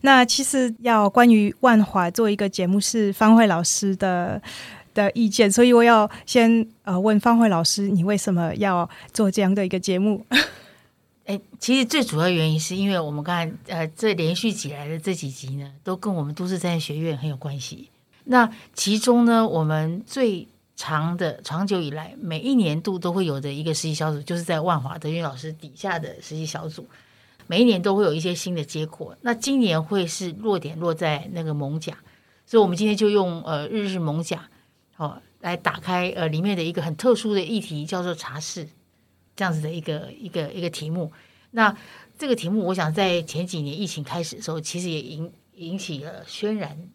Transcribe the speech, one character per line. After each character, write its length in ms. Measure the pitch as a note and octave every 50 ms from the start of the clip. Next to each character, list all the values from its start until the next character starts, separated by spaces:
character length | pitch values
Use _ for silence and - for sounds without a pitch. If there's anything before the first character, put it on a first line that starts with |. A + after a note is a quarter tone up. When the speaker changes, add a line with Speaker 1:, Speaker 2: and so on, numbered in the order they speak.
Speaker 1:
那 240 | - C#4 C4+ B3+ B3
其 180 | A#3+ - - C4+
实 300 | - - C4+ B3+ A#3+ A3+ -
要 300 | A#3 B3 A#3 G#3+ G#3 G3+
关 200 | - B3 A#3+ A#3+
于 240 | A3+ G#3+ G#3 G#3 - _
万 200 | - B3 A#3 G#3+
华 300 | G#3 - - G3 F3+ E3+
做 180 | F3 - A#3 G#3
一 60 | G#3
个 140 | G3+ G#3+ G3
节 180 | - - F#3
目 100 | F3 F#3+
是 360 | G3+ F#3+ - - A3+ G#3+ G3 G3
方 240 | - A3 G#3+ A3+
慧 100 | A3+ A3+
老 160 | G#3 F3 E3 E3+
师 320 | - - - - G3 F#3+
的， 460 | F#3 - F#3+ F3+ F3 F3 F3 - G#3 - - - - - - - - - _ _
的 160 | - G#3 G3
意 180 | - A#3 A#3 G#3+
见， 200 | G3 - A3 G3+
所 140 | G3 A#3 B3
以 80 | B3
我 100 | A#3+ A#3
要 280 | A#3 A#3 A#3 A3 G#3 G#3 - - -
先， 420 | - - B3 A#3 A3+ A#3 A3+ A3 A3 - _ _
呃， 160 | - F#3 F3+
问 180 | F#3+ A3 G#3+
方 200 | G#3 - A#3+ A#3
慧 100 | A#3 A#3
老 160 | A3 F#3+ E3 E3
师， 240 | - - - G3+
你 160 | G3 F#3+ F#3 E3
为 140 | G3 G#3
什 160 | F#3+ - - F#3
么 200 | F3 E3+ D#3+ -
要 340 | - G#3 G3 F#3 F3 E3+ E3+ - - - - _
做 180 | - A3 G3
这 120 | F#3 A3 G3+
样 120 | F#3 G3
的 100 | G3+ G3
一 40 | F#3
个 100 | F#3 F#3
节 180 | F3+ - F#3
目？ 280 | F3+ G3 G#3+ G#3 G3 - _ B3 - - - - - - - -
<laughs> 480 | _ _ _ _ _ _ _ _ _ _
Speaker 2:
哎， 140 | - G3+ G3 - _ -
其 220 | - - - B3+ C4+
实 60 | B3+
最 180 | A#3 - D#4 B3+
主 160 | B3 D#3 D3+
要 80 | E3
原 240 | F3+ F3+ E3 D#3+ D#3+
因 80 | D#3 D#3
是 160 | D#3 - F3+
因 140 | F#3+ G3 G3+
为 100 | G3 F3
我 100 | D#3+ D3
们 140 | D3 D3 D3
刚 100 | F3 F3
才， 200 | E3+ E3+ D#3+ G3 - -
呃， 200 | - F#3 E3 D#3+ D#3 D#3+
这 180 | - - A3 G3
连 200 | E3 E3 D#3+ F3
续 160 | E3+ - A3+
起 220 | G#3 - - C#3+ D3
来 160 | C#3+ D3 C#3+
的 100 | D#3+ E3
这 140 | D#3 G3 F#3
几 160 | D#3+ - C3+
集 240 | C3 - - C3 C3+
呢， 160 | C#3+ C#3 C#3 C#3 C#3+ _
都 100 | F#3 F#3
跟 180 | F#3 - G#3+ F#3+
我 80 | E3+
们 140 | C#3+ C#3+ D3+
都 100 | - F3+
市 120 | F3+ F#3+
再 140 | F3+ E3 F3+
生 80 | E3+ E3
学 160 | D3+ - D3
院 200 | D3+ D#3+ E3 D3+
很 120 | C3 C3 D#3
有 80 | C#3+
关 200 | C3 - D3+ C#3
系。 320 | C#3+ B2+ - - - - _ _ _ _ _ _ _ _
那 220 | - B3 B3 A#3 A3+ A3 - - - _
其 240 | - - G3 G#3
中 260 | G#3+ A3 B3+ A#3 A#3+ A#3+
呢， 240 | A#3 A#3 A3+ A3+
我 160 | G#3+ - E3 D#3
们 380 | D3+ D#3 D#3 D#3 D#3+ E3+ F#3 A3
最 440 | - - C4+ B3+ A3+ G3+ F3 - - _ _ _ _ _
长 400 | - - - D#3 D3+ D#3 E3 F3
的， 240 | F3 F#3 D#3 - - -
长 240 | - D3 E3 G3
久 120 | G3 G3+ F3+
以 120 | E3 C#3+
来， 240 | C#3+ D#3 D#3 F3 - -
每 200 | - E3+ D#3+ D#3
一 160 | E3+ B3+ C#4
年 260 | B3 G3+ E3 D3 D#3+
度 160 | D#3+ G#3 F#3+
都 160 | F3+ F3 F3+ E3+
会 100 | G3 F#3
有 160 | E3 C#3+ C#3
的 140 | C#3+ C#3+ C#3
一 80 | C#3+ D#3
个 80 | E3
实 100 | D#3 D3+
习 120 | - D#3+ D3+
小 180 | D3+ D#3+ D#3
组， 80 | D3+ C#3+ C#3+
就 120 | - F3
是 60 | E3+
在 200 | E3+ E3 E3+ D#3+
万 200 | D3+ F3+ E3+ D3+
华 160 | B2 C3+ E3+
德 100 | E3+ D3+
军 140 | D3+ D#3+ E3+
老 140 | E3 D3 C3
师 180 | - - D#3+ D#3
底 180 | - - D3 B2+
下 240 | - - G3 F3+ E3+
的 160 | D#3+ D3 - - -
实 120 | - D#3
习 80 | D#3 D#3+
小 240 | D#3 - E3+ D#3+
组， 200 | D#3+ D#3 - - - _ - _ _ _ _ _ _ _ _ -
每 160 | _ E3+ G3
一 20 | A#3+
年 160 | A#3+ G#3 F3+
都 160 | F3 G#3 G3
会 80 | G3+ G#3
有 80 | E3+
一 80 | D3 E3
些 140 | D#3+ F#3 F3
新 220 | E3 - F3+ F3+
的 100 | E3 D3+
结 180 | D#3 - D#3 D#3
果。 320 | D#3 - - D#3+ - - _
那 100 | - A#3+
今 280 | A#3 A#3 - C#4 C#4 C4+
年 240 | A#3+ G3 D#3+ D#3+ D#3+
会 240 | D#3 G#3 G3 F3+
是 240 | E3 - - F#3+ F3 D#3+ F#3+
落 180 | G#3+ A3+ G3+
点 220 | F3 - - D#3 D#3+
落 120 | E3+ E3+
在 380 | D#3+ D#3+ F3+ D#3 D3+ D3 - - F3+
那 100 | E3+ D#3+
个 100 | D#3 D3+
蒙 260 | D3 C#3+ C#3 D3 D#3+
甲， 160 | D#3 - - - _ - _ _ _ _ _ _ _
所 120 | _ - A3+
以 40 | G#3
我 20 |
们 100 | F3+ F3+
今 120 | F3 G#3+
天 100 | G#3+ G#3
就 140 | G3+ A3 G#3
用， 320 | G#3 G#3 F#3+ F3+ E3+ E3 D#3
呃， 240 | - D#3+ D3 D3
日 220 | - - A3 G3+ G3
日 100 | F#3+ F3+
蒙 240 | E3 D#3 D3 D#3+ E3+
甲， 260 | - F3+ - - - _ _ _ _ _ _ _ _ _
哦， 240 | _ E3 D3 - - _ _ _ _
来 140 | - F3 F3
打 180 | E3+ - - -
开， 380 | - - - F#3 F3+ F3+ F#3 -
呃， 120 | F#3 E3+
里 140 | D#3+ D3+ D#3
面 160 | F3+ G3+ G3+
的 60 | F3 E3
一 100 | E3 E3+
个 80 | F3
很 140 | D3 D#3 D#3
特 180 | - - B3+ A#3+
殊 220 | A3+ A3+ A3 G#3
的 40 | G3
议 200 | F3+ D#3 A3+ G#3
题， 260 | - - D#3+ D3 D3
叫 160 | D#3 F#3+ F3+
做 100 | F3 F3+ E3+
茶 240 | - - - C3 D3+
室， 280 | D#3 - - F3+ D#3 D3+ _ _ _ _ _ _ _ _ _ _ _ _ _
这 100 | - G3
样 80 | F#3 E3
子 80 | D#3
的 80 | D#3 D#3
一 100 | E3 E3+
个， 300 | D#3 - D3+ D3+ - - - -
一 80 | B3
个， 220 | F3+ - F3 D#3 C#3+
一 80 | - F3+
个 80 | E3+
题 220 | E3+ E3 - D3+ D#3
目。 220 | D#3+ F3+ E3 D#3+ - - _ _ _ _ _ _
那 260 | - A3+ A3 G#3 G3+ - - - - - - _ _
这 100 | _ D4+
个 80 | C#4 B3
题 140 | - - E3+
目， 160 | G3+ A3 F#3+
我 80 | F3 F#3
想 180 | F3+ E3 D3+
在 300 | D#3 F3+ G3 F#3 F3 E3+
前 240 | D#3+ - - D3+ F3+
几 160 | F3+ F3+ E3
年 180 | D3 C#3+ C#3+ E3+
疫 60 | G#3
情 180 | E3+ - D#3 C#3+
开 200 | - - F3 E3+
始 120 | D#3+ -
的 40 | -
时 80 | A3 -
候， 100 | D#3+ D#3+
其 220 | D#3 - - F3
实 80 | F3+ F3+
也 100 | D#3+ D3+
引-， 320 | B2+ B2+ D#3 D3 D#3+ E3+ - _ _ _ _
引 200 | - E3+ E3 F#3
起 260 | G3 - - D#3+ C3+ C#3+
了 200 | D#3+ F3+ G3 -
轩 320 | - - - - G#3 A3
然 180 | G#3+ F#3 D#3+ D3 D3+ F3 F3+ _